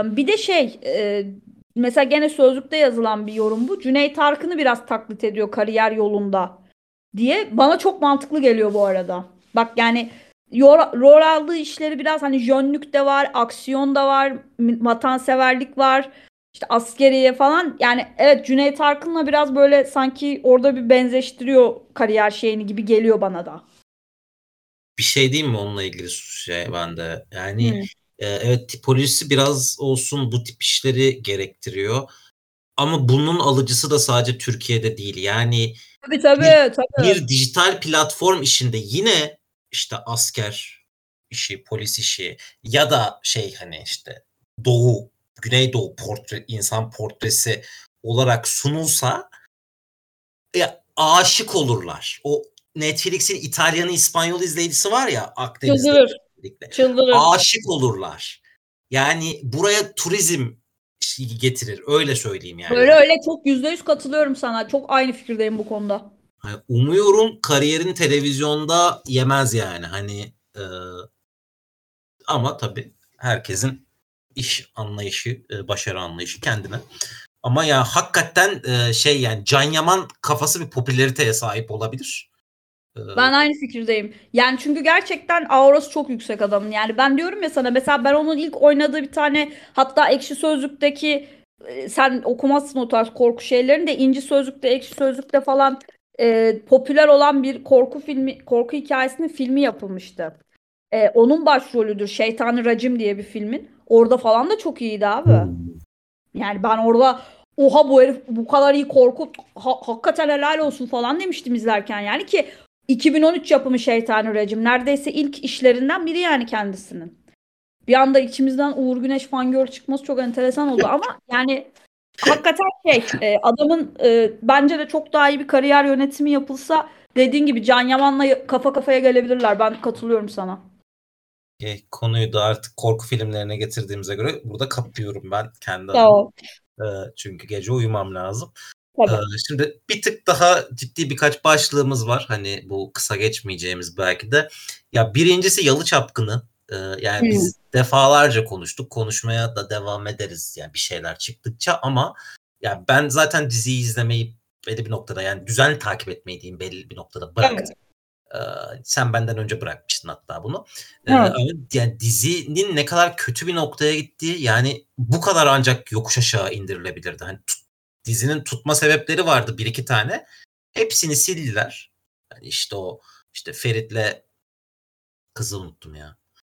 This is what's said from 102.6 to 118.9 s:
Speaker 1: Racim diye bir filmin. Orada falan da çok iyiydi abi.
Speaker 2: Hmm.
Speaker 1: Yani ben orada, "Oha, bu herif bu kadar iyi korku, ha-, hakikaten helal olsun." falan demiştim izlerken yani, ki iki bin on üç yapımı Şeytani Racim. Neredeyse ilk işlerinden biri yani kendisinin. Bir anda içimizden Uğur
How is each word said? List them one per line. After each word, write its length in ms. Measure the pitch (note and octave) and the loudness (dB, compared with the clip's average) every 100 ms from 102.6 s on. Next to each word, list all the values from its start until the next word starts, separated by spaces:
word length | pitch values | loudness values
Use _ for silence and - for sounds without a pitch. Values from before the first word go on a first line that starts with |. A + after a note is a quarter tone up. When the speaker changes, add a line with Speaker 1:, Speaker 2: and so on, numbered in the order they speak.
Speaker 1:
Racim 340 | A#3 A#3 B3 A#3+ | 0 0 0 -2
diye 200 | G#3 G3+ | -2 -4
bir 40 | |
filmin. 480 | G3+ A3 G#3 C4 - _ - | -8 -10 -8 -8 -10 _ 4
Orada 300 | A3+ A#3 B3 | 6 6 4
falan 340 | A3+ A3+ D4+ | 4 2 2
da 80 | G#4+ | -2
çok 240 | E4 A#3+ | -4 -6
iyiydi 240 | A3+ G#3+ G3+ | -6 -2 -2
abi. 240 | A3+ - | 2 6
Speaker 2:
Hmm. 260 | - F#2 E2+ E2+ E2 - _ _ _ _ | 6 4 -6 -12 -16 -20 _ _ _ _
Speaker 1:
Yani 280 | G3+ G3+ G3+ | -8 -6 -2
ben 160 | A3 A3 | 0 2
orada, 440 | A3+ A#3 C4 B3+ - _ _ - | 4 4 4 2 -8 _ _ 2
"Oha, 320 | C#4 D4+ C#4 | 6 6 6
bu 140 | C4+ | 6
herif 140 | B3+ C4 - | 6 4 -6
bu 180 | A3+ A3+ | -8 0
kadar 280 | C#4 C#4+ | 4 4
iyi 140 | C#4+ C#4+ | 4 4
korku, 440 | C4+ B3 A#3+ D#4 - - | 6 6 4 -8 -12 -20
ha-, 260 | - B3 B3+ | -8 -4 -4
hakikaten 460 | - A3+ - E4 D4 | -6 -4 -2 0 0
helal 300 | C#4+ C#4+ D#4 | 0 0 0
olsun." 280 | D4+ C#4+ A#3+ | -2 -4 -6
falan 340 | B3 A#3+ D#4+ | -4 -4 -4
demiştim 340 | F#4+ - B3 | -6 -8 -6
izlerken 460 | A#3+ A3 G#3 - G#3 | -4 0 -2 -2 -8
yani, 260 | G3+ C#4 F#4+ | -4 -6 -2
ki 220 | G4 - - _ _ - | -2 -2 -10 _ _ -4
iki 260 | B3+ D#4 | 0 2
bin 80 | D4+ | 4
on 120 | D#4 | 2
üç 160 | F4 - | 2 2
yapımı 280 | C#4+ C4 B3+ | 2 2 -2
Şeytani 560 | B3 A#3 A3+ A3 A3 | 0 0 0 -2 0
Racim. 300 | G#3+ G#3 A3 | -2 -2 -2
Neredeyse 480 | A3+ B3 B3 C#4 C#4+ | 0 2 0 -2 -2
ilk 320 | D#4 C#4+ - | -4 -4 -6
işlerinden 640 | C4 - B3+ A#3+ C4+ F#4 E4 | -10 2 2 4 0 -2 -4
biri 120 | E4 | -2
yani 280 | F4 C#4 A#3 | 0 0 -2
kendisinin. 720 | A3 G3+ F#3+ - C4 E4+ - _ _ _ _ _ _ - | -6 -6 -10 -14 -16 -16 -20 _ _ _ _ _ _ 0
Bir 60 | |
anda 260 | C4 C4+ C4+ | 2 4 2
içimizden 520 | B3+ - C4+ C4 C#4+ C#4 | 2 -2 -2 0 -2 -2
Uğur 200 | B3+ | -2